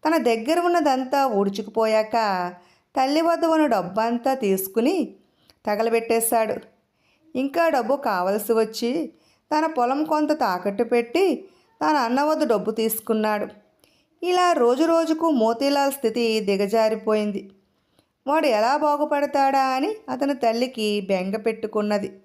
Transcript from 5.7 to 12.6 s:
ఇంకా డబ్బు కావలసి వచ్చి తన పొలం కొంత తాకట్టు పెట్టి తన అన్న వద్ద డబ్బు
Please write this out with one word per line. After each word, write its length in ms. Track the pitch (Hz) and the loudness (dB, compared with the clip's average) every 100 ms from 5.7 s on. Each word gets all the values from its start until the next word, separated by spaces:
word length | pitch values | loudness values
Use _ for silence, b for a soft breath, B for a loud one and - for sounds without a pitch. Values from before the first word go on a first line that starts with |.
| 208 226 226 226 226 226 233 220 - - _ _ _ _ _ _ 254 | -2 0 0 0 0 2 0 0 -4 -10 _ _ _ _ _ _ -4
ఇంకా 320 | 277 330 330 | -4 0 2
డబ్బు 280 | 294 220 277 | 2 0 -2
కావలసి 560 | 254 190 180 208 214 | -2 -2 -2 -2 0
వచ్చి 600 | 226 220 220 233 277 311 b b b _ 302 | 0 0 -2 -4 -4 -6 b b b _ -2
తన 80 | 311 | 0
పొలం 380 | 320 240 277 | 0 0 0
కొంత 280 | 311 302 302 | 0 0 0
తాకట్టు 520 | 302 233 180 202 196 | 0 0 -2 -4 -4
పెట్టి 640 | 233 240 233 330 381 277 B B B B | 0 0 0 0 0 0 B B B B
తన 140 | 302 302 | 0 0
అన్న 260 | 233 254 | 0 0
వద్ద 260 | 294 311 285 | 0 0 2
డబ్బు 220 | 214 | 0